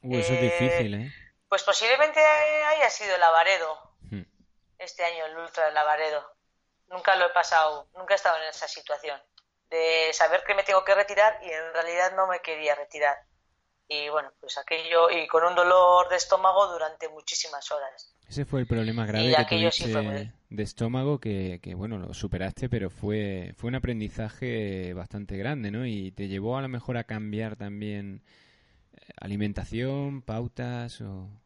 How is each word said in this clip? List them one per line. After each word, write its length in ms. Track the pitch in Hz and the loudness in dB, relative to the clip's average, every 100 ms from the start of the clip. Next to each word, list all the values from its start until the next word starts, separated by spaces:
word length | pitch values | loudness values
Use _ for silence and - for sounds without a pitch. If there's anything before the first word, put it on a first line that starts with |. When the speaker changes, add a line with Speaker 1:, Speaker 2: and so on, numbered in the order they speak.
Speaker 1:
Uh, 120 | 127 123 | -2 -2
eso 160 | 123 | 0
es 60 | 127 | 2
Speaker 2:
eh, 20 | |
Speaker 1:
difícil, 500 | 123 - - - 113 | 2 2 2 2 0
¿eh? 180 | 101 127 - - _ _ | -4 -8 -12 -20 _ _
Speaker 2:
pues 160 | 190 | -2
posiblemente 560 | - 190 226 262 302 302 | 2 0 2 4 4 6
haya 680 | 311 302 302 302 302 311 254 | 6 6 2 2 2 2 2
sido 260 | - 208 185 | 0 -2 4
el 60 | |
Avaredo. 560 | 170 165 170 190 165 156 - _ - | 6 6 4 2 0 -8 -14 _ -14
Speaker 1:
Hmm. 120 | 104 - _ _ _ _ _ | -12 -14 _ _ _ _ _
Speaker 2:
Este 260 | 180 - | -16 -4
año 220 | 175 165 160 | -4 -2 -8
el 100 | 160 | -8
Ultra 300 | 165 170 156 | -10 0 0
de 60 | |
Lavaredo. 520 | 151 151 151 156 151 - _ _ _ _ _ _ | 2 2 2 0 -2 -6 _ _ _ _ _ _
Nunca 280 | 185 180 190 | -2 2 4
lo 100 | 175 | 4
he 40 | |
pasado, 560 | 175 165 165 156 151 - | 4 4 4 4 0 -12
nunca 200 | 185 185 | -16 0
he 20 | 196 | 2
estado 220 | 185 160 | 4 0
en 100 | 156 | -2
esa 180 | 156 156 | -8 -10
situación 540 | - - 147 156 139 _ _ _ _ _ | -10 -8 -6 -6 -10 _ _ _ _ _
de 400 | 165 160 160 160 | 0 2 4 2
saber 280 | 156 160 160 - | 2 2 2 2
que 80 | |
me 80 | 196 | -2
tengo 200 | 196 190 | 4 2
que 100 | 190 | 4
retirar 440 | 196 202 196 214 214 | 2 4 4 4 4
y 60 | 185 | -8
en 220 | 156 165 | -8 -4
realidad 380 | 165 165 175 185 190 | -4 -2 0 0 2
no 100 | 190 | 0
me 120 | 180 | 0
quería 340 | - 156 156 | -4 -4 -2
retirar. 400 | 143 143 156 147 143 _ _ _ _ _ _ _ | -2 -4 0 0 0 _ _ _ _ _ _ _
Y 200 | 147 147 | -6 -4
bueno, 240 | 151 139 _ | -4 -6 _
pues 160 | 135 - | -12 -12
aquello, 540 | - 160 165 165 170 | -6 -6 2 6 6
y 160 | 170 156 | 4 2
con 180 | 160 | 2
un 100 | 170 | 4
dolor 540 | 180 175 185 180 180 180 | 4 6 8 8 8 6
de 80 | 180 | 0
estómago 500 | - 190 185 185 196 | 2 4 6 4 4
durante 400 | 170 156 160 160 | 2 -6 -6 -12
muchísimas 600 | 156 151 - 160 143 - | -10 -8 -6 -6 -10 -8
horas. 420 | 151 135 - - _ _ | -8 -8 -14 -20 _ _
Speaker 1:
Ese 160 | 143 | -8
fue 160 | 143 135 | -4 -4
el 60 | 123 | -2
problema 360 | 117 110 113 | -2 -2 -2
grave 200 | 110 107 110 | -2 0 4
Speaker 2:
Y 80 | |
Speaker 1:
que 60 | 156 | 4
Speaker 2:
aquello 320 | 151 170 165 | 4 2 0
sí 100 | - | 0
fue 100 | 127 110 | -2 -2
Speaker 1:
tuviste 100 | 104 | -2
Speaker 2:
muy 200 | 101 107 - _ | -6 -8 -16 _
Speaker 1:
de 140 | 107 | -8
estómago, 560 | 104 - 113 127 135 143 | -8 -4 -4 -2 -2 -2
que, 380 | 117 98 92 87 | -4 -4 -6 -8
que, 140 | - | -10
bueno, 240 | 90 104 107 | -10 -8 -8
lo 160 | 87 | -10
superaste, 540 | - 101 87 95 - 127 | -8 -6 -4 -6 -6 -4
pero 200 | 120 95 | -2 -4
fue, 640 | - 104 107 101 95 90 90 | -6 -4 -2 -2 -6 -10 -8
fue 100 | 117 | -6
un 60 | |
aprendizaje 1200 | 127 123 117 107 - 107 - 127 113 104 95 90 | -4 -4 -4 -6 -8 -10 -8 -6 -6 -4 -6 -8
bastante 420 | 90 - 104 98 98 | -8 -10 -12 -10 -8
grande, 340 | 104 147 107 | -6 -6 -6
¿no? 120 | 107 127 | -6 -6
Y 260 | 104 95 | -6 -8
te 160 | 92 98 | -10 -8
llevó 280 | 98 104 131 | -6 -4 -4
a 60 | |
lo 60 | 135 | -6
mejor 280 | 123 - 120 | -8 -6 -6
a 60 | |
cambiar 520 | 113 107 107 104 113 107 | -6 -8 -6 -6 -6 -8
también, 680 | 101 101 104 104 101 95 _ _ _ _ _ _ _ | -12 -8 -8 -8 -10 -14 _ _ _ _ _ _ _
eh, 140 | _ _ - | _ _ -16
alimentación, 1000 | - 101 104 101 - 113 127 139 143 139 | -8 -4 -4 -4 -8 -6 -4 -4 -6 -8
pautas 800 | 123 113 123 - 123 123 117 - | -8 -8 -8 -8 -10 -8 -10 -12
o 280 | 107 95 95 104 | -12 -12 -14 -20